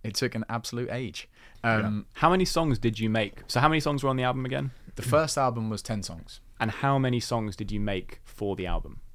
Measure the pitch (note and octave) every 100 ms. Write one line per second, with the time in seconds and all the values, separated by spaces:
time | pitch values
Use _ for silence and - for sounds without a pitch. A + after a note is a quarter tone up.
0 | G#2+ G2 B2+ A2+ A2+ A#2 A2+ A#2+ A#2+ A#2+
1 | B2 - - - - - A#2 A2 G#2+ G#2+
2 | - - D#3 F#3 F3+ E3+ D#3+ A#2+ A#2 A2
3 | A2+ A2 G2+ - - - D3+ D#3 D3 C#3+
4 | C3+ C3 B2+ B2+ C3 C3 C#3 - - -
5 | A#2+ D3 D#3 - C3 A#2 A2 G#2+ - G#2+
6 | F#2 E2 - - - - A2+ - C#3 C#3
7 | C3 B2 - A#2+ G#2+ F#2+ G2+ G#2 G#2 G2
8 | - - - - G2+ F#3+ F2+ E2 D#2+ -
9 | -